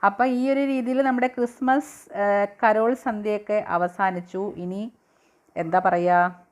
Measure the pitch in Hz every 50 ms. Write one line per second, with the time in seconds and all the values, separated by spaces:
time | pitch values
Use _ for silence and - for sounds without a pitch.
0 | - 202 202 - 240 262 254 247 254 269 277 269 277 269 269 262 247 240 254 262
1 | 277 269 254 247 240 254 254 - 240 240 240 - 269 254 262 285 294 - - -
2 | - - - 202 202 202 202 202 202 202 202 _ - 226 214 214 220 226 254 254
3 | - 269 220 214 208 214 208 208 208 - 208 214 202 - - 175 175 175 175 -
4 | 202 190 185 175 175 180 - 190 196 208 - - 175 180 185 196 214 240 _ _
5 | _ _ _ _ _ _ _ _ _ _ _ - 170 165 165 185 185 190 175 175
6 | 175 175 175 175 175 180 175 - - _